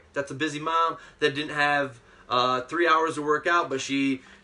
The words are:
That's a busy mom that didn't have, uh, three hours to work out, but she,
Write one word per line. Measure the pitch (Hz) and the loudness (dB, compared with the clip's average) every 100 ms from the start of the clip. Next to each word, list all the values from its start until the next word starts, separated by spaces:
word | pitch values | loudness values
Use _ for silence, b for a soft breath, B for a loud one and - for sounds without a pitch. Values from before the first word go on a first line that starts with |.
| - | -8
That's | 143 139 | -8 -6
a | |
busy | 135 156 147 | -4 -4 -4
mom | 160 165 165 156 B B | -4 0 0 -2 B B
that | 147 | -2
didn't | 135 151 147 | 0 -6 0
have, | 147 143 135 120 B B B | 2 2 0 -6 B B B
uh, | 123 127 127 | 0 2 0
three | - 165 165 | -2 0 4
hours | 160 160 143 | 4 2 -2
to | |
work | 147 151 175 | 0 0 2
out, | 175 156 | 0 0
but | 135 | -4
she, | 131 139 135 131 B B | -2 0 0 -2 B B